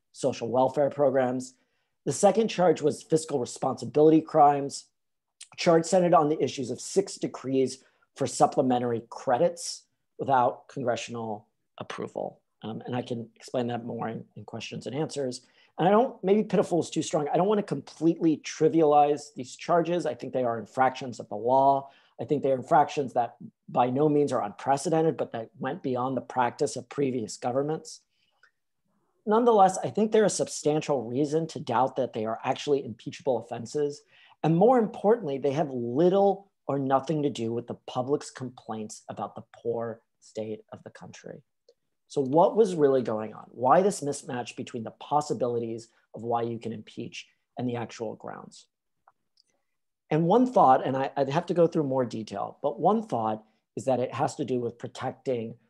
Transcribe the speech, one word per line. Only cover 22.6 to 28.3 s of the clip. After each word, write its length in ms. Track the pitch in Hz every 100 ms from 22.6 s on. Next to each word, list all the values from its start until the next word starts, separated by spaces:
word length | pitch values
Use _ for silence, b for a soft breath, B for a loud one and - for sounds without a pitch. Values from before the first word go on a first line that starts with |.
| 120 165 143 - 131
that 220 | 123 117 - 117 _ -
by 220 | 135 127
no 180 | 127 151
means 240 | 147 143
are 120 | 123
unprecedented, 760 | 104 95 - 139 180 160 160 127
but 140 | 127
that 180 | 120 113 -
went 240 | 131 175
beyond 340 | 143 123 127 127
the 60 |
practice 540 | - - 120 - 143 -
of 120 | -
previous 480 | - 139 123 107 -
governments. 640 | 127 123 147 160 - - _ _ _